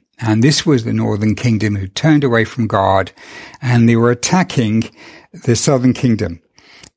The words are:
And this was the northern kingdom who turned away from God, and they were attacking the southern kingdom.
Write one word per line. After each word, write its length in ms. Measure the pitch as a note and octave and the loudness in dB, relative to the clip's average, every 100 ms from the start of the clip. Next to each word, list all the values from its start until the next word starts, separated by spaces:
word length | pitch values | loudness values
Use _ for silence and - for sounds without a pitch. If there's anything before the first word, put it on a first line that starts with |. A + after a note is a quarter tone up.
| _ - | _ -8
And 240 | A2+ A2 | -2 2
this 220 | C3+ - F3 | 2 2 0
was 180 | C3+ | 0
the 100 | A2+ | 0
northern 420 | A2 A2 G#2 G#2+ G2+ | -4 -2 -2 -2 -2
kingdom 400 | A#2+ A2 G#2+ G#2 | -2 0 -2 -4
who 120 | F#2+ | -6
turned 360 | - D#3 D3 | -2 2 2
away 200 | C#3 A2+ A2 | 2 0 0
from 200 | - A2+ | -2 -2
God, 440 | G#2 F#2+ F#2+ F#2+ - - - - - | 0 2 0 -2 -8 -20 -20 -20 -8
and 260 | B2+ A#2+ A#2 | 0 2 4
they 80 | A#2 | 4
were 160 | A#2 | 2
attacking 800 | A#2+ - F#3 F3+ - A2 A2 A2+ - - - _ | 0 0 0 0 -2 -2 -2 -4 -10 -20 -20 _
the 240 | - - A2+ | -8 -2 0
southern 380 | - C3+ B2+ | 0 2 2
kingdom. 480 | A#2+ C3 A2 F2 E2 _ _ _ - - | 0 0 0 -4 -10 _ _ _ -20 -20